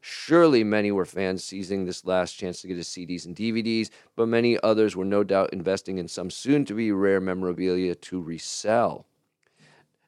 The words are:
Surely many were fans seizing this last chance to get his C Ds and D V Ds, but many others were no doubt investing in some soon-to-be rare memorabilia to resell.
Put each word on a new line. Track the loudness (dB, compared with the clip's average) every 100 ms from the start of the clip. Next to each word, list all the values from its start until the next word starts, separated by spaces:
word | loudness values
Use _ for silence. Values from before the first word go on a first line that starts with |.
Surely | -16 -16 2 6 8 6
many | 4 2 2
were | 0 -2
fans | -2 -2 -2
seizing | -6 -10 -6 -4
this | -4 -6 -2
last | 0 0
chance | -4 -8 -8
to | -8
get | -8
his | -8
C | -10 -8
Ds | -8 -8
and | -6
D | -4
V | -2
Ds, | -2 -2 -4 -8 _ -2
but | 2
many | 4 4 4
others | 2 4 4 2
were |
no | 0 2 2
doubt | 2 2
investing | -2 -2 -2 -2 -8
in | -6
some | -8 -10
soon-to-be | -8 0 2 2 -2 0
rare | 2 4 2
memorabilia | 0 -2 -4 -2 0 0 0 -4
to | -8 -8
resell. | -8 -10 -10 -6 0 2 2 -2 -16 _ _ _ _ _ _ _ _ _